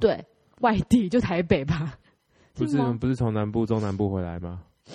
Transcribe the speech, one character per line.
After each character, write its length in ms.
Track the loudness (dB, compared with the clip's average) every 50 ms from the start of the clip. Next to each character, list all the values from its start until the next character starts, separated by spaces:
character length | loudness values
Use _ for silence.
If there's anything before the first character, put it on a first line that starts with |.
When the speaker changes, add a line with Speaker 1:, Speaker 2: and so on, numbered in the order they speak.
Speaker 1:
对， 220 | 0 0 0 -2 -8 -14 _ _ _ _ _ -2
外 180 | 0 2 2 2 2 4
地 200 | 4 4 4 2
就 120 | 0 0
台 220 | 0 0 0 -2 0
北 220 | 2 2 2 2
吧。 340 | 0 -2 -2 -4 -6 -8 -12 _ _ _ _ _ _ _ _ _ _ _
Speaker 2:
不 100 | -6 -2
是， 80 | 0 0
Speaker 1:
是 60 | 2
吗？ 180 | 2 0 0 0
Speaker 2:
不 60 | -2
是 100 | -2 0
从 160 | 0 0 0 0
南 180 | 0 -2 0
部、 140 | 0 0 0
中 160 | 0 0 0
南 160 | 0 -2 -2
部 140 | 0 -2 0
回 120 | -2 -2 -4
来 160 | -4 -6 -8
吗？ 240 | -10 -10 -10 -12 -14 _ _ _ _ -20 -20